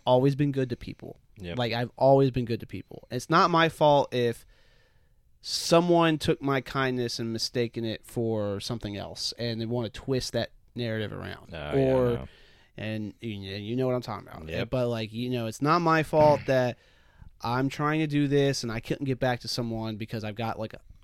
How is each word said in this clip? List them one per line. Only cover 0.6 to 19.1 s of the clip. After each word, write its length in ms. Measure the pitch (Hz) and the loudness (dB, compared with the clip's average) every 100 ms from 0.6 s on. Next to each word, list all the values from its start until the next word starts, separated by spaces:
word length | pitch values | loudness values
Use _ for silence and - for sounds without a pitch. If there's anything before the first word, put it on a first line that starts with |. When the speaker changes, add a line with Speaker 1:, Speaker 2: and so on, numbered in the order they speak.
| 131 | -4
Speaker 1:
to 60 | 120 | -6
people. 420 | - - - - _ - | -10 -14 -14 -16 _ -14
Speaker 2:
Yep. 200 | 87 85 | -8 -4
Speaker 1:
Like, 140 | 120 | -2
I've 180 | 117 120 - | -2 -4 2
always 340 | 131 135 135 | 6 8 6
been 140 | 127 | 2
good 160 | 117 113 | -2 -4
to 60 | - | -6
people. 400 | 92 - - - | -12 -12 -18 -10
It's 180 | 127 - | -10 2
not 220 | 165 180 | 4 6
my 180 | 165 165 | 6 4
fault 460 | - 151 143 - | 4 6 6 4
if 320 | 123 120 117 - _ _ _ _ _ _ _ _ _ | 0 0 -2 -12 _ _ _ _ _ _ _ _ _
someone 800 | - - - 170 175 170 165 156 | -8 -6 4 4 6 6 6 2
took 220 | - 156 | 0 0
my 200 | 139 135 | 0 -2
kindness 580 | - 139 131 127 120 - | -2 -2 -2 0 -2 -4
and 140 | 113 | -6
mistaken 520 | 113 - 127 117 - | -4 -4 -2 -4 -4
it 180 | 113 107 | -6 -6
for 560 | - - 113 110 104 101 | -8 -4 -2 -2 -2 -4
something 360 | - 117 107 101 | -6 -8 -6 -8
else 380 | 90 - - - | -8 -8 -8 -6
and 220 | 117 113 | -6 -4
they 60 | 113 | -4
wanna 220 | 120 113 | -4 -4
twist 420 | - - 131 - | -8 -4 -2 -2
that 160 | 117 - - _ | -4 -4 -8 _
narrative 380 | - 117 110 104 | -8 -6 -4 -6
around. 360 | 101 92 92 - | -8 -10 -12 -14
Speaker 2:
Oh, 240 | - 73 143 | -10 -2 0
yeah, 180 | 131 | 2
Speaker 1:
Or, 100 | 131 123 | 4 2
Speaker 2:
no. 180 | 120 - - - _ _ - | 0 -6 -16 -20 _ _ -10
Speaker 1:
and 360 | 104 110 107 - | -8 -6 -8 -10
you, 100 | 117 | -10
you 420 | 101 98 101 104 123 | -8 -8 -8 -4 -2
know 100 | 127 | 0
what 80 | |
I'm 80 | 123 | -2
talking 260 | 120 101 - | -4 -10 -12
about. 200 | 78 78 | -16 -8
Speaker 2:
Yep. 220 | 82 104 | -6 -4
Speaker 1:
But, 160 | 131 120 | -2 -2
like, 240 | 117 110 | -2 -6
you 180 | 110 123 | -6 -4
know, 160 | 123 113 | -2 -4
it's 140 | - | -2
not 180 | 143 170 | 2 2
my 220 | 165 160 | 4 2
fault 380 | 147 156 151 139 | 2 4 6 4
<clears throat> 40 | 131 | 2
that 320 | 131 123 120 _ _ _ _ - - | 2 2 -2 _ _ _ _ -20 -10
I'm 280 | 113 123 135 | -4 -2 -2
trying 320 | - 151 156 | 0 0 0
to 60 | 156 | 0
do 220 | 143 143 | 2 2
this 340 | 143 139 135 | 4 2 0
and 80 | 117 | -4
I 80 | 113 | -6
couldn't 240 | - - | -6 -4
get 120 | 139 | -2